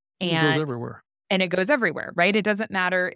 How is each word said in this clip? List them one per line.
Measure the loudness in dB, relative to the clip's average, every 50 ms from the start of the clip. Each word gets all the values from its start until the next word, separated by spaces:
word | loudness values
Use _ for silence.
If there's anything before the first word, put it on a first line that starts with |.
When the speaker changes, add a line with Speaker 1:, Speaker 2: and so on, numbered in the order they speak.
| _ _ _ -6
Speaker 1:
It | -2 0
goes | 2 2
Speaker 2:
And | 2 2 2 0
Speaker 1:
everywhere. | 0 -2 -4 -6 -6 -8 -10 -14 _ _ _ _ _ -2
Speaker 2:
and | 0 0
it | 0 0
goes | 0 0 2 2
everywhere, | 2 2 2 0 -2 -2 -8 -4 0
right? | 2 2 4 4
It | 2 2
doesn't | 0 0 -2 -4 -4
matter | -4 -2 -2 0 0 0 -2 -2 -4